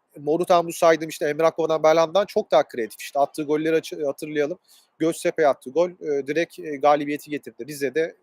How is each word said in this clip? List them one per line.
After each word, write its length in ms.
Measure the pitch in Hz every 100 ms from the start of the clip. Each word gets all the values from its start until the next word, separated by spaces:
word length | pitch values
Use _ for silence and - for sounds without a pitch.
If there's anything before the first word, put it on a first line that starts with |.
| _ 156
Morutan 500 | 147 165 175 175 170
bu 60 |
saydığım 360 | - 165 160 160
işte 160 | - 151
Emre 200 | 147 165
Akbaba'dan, 380 | 165 160 160
Belhanda'dan 420 | 156 165 160 185 202
çok 260 | 196 165
daha 160 | 165 -
kreatif. 340 | 127 107 -
İşte 180 | - 139
attığı 240 | 139 -
golleri 320 | 147 151 160 160
açı-, 300 | - 175 143
hatırlayalım. 540 | 135 156 151 143 180 _ _ _ -
Göztepe'ye 480 | 160 160 175 160 147
attığı 220 | 127 127
gol, 200 | 143 180
e, 380 | 175 156 143 135
direkt, 320 | 151 165 -
e, 160 | 165 139
galibiyeti 540 | 147 147 147 147 151
getirdi. 380 | 147 123 - 123
Rize'de 480 | 147 135 143 170 -